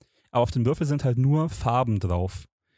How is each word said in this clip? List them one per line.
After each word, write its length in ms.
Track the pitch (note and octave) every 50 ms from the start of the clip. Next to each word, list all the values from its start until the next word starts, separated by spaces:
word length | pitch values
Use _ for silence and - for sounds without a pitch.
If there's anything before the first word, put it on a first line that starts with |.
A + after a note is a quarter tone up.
| - _ _ _ _ _
aber 120 | - A#2+ A#2+
auf 80 | A#2
dem 120 | - C3 A2+
Würfel 200 | B2 D3+ - E3+
sind 160 | C#3 D3 C#3+ -
halt 140 | C3 A#2+ A#2+
nur 300 | C3 C3+ D3 D#3 D#3+ D#3+
Farben 500 | - - - B2 A#2 B2 B2+ A#2+ A2 G2
drauf. 460 | - F2+ F2 F2 F2+ F#2+ - - - _ _ _ _ _ _